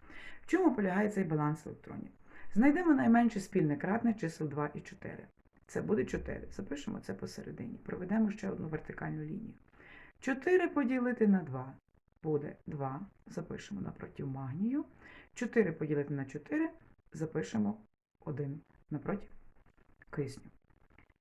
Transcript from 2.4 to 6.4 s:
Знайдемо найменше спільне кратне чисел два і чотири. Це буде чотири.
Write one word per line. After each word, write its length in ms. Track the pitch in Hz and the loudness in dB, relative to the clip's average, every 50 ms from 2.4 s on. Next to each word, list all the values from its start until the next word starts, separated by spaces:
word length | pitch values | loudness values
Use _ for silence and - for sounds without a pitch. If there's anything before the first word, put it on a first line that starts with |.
| - - - | -6 2 6
Знайдемо 400 | 202 262 294 294 359 359 330 277 | 8 8 8 6 6 6 6 6
найменше 460 | 262 247 226 233 233 240 226 - 196 | 8 8 8 8 8 8 6 4 0
спільне 360 | - - - 185 160 147 143 | -4 0 2 4 4 4 2
кратне 360 | 143 - 180 214 226 - 233 214 | 2 2 0 2 2 2 2 2
чисел 340 | - 170 165 - - 160 | 2 -2 -4 -2 -2 -4
два 220 | 143 139 147 147 147 - | -2 0 -2 -2 -2 -4
і 80 | 156 | -8
чотири. 460 | - - - - - 160 160 - - - _ _ _ _ _ _ _ | -12 -12 -14 -12 -12 -12 -12 -12 -14 -18 _ _ _ _ _ _ _
Це 140 | - - - | -8 -6 -4
буде 240 | 156 165 214 - - | 0 2 2 2 2
чотири. 420 | - - - - - - - | -2 -4 -6 -6 -6 -8 -8